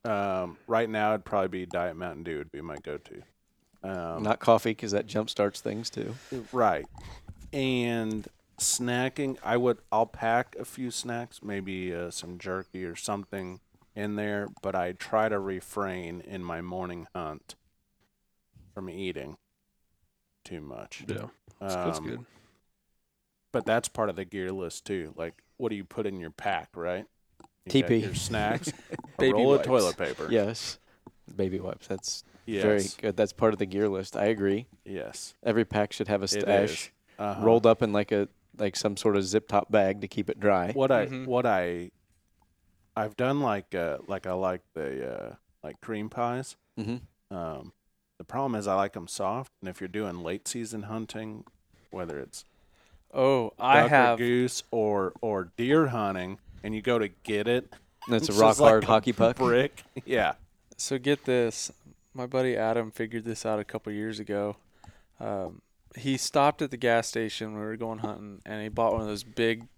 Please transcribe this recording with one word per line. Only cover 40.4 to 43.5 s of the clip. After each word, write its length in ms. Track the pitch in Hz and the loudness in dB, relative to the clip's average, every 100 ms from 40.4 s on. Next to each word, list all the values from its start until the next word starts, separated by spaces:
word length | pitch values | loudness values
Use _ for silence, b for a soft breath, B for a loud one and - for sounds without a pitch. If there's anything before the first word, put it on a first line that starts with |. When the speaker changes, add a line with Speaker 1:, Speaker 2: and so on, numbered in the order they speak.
Speaker 2:
dry. 320 | 104 95 87 | 4 4 2
Speaker 1:
What 180 | 135 135 | 0 4
I, 160 | 123 104 | 4 2
Speaker 4:
Mm-hmm. 180 | 131 127 | -4 -2
Speaker 1:
what 180 | 123 | 0
I, 460 | 123 98 87 87 90 _ _ _ _ _ _ _ _ _ _ 110 | 4 2 2 -4 -8 _ _ _ _ _ _ _ _ _ _ -6
I've 200 | 107 - | -4 0
done, 240 | 127 143 | 0 2
like, 340 | 135 | 0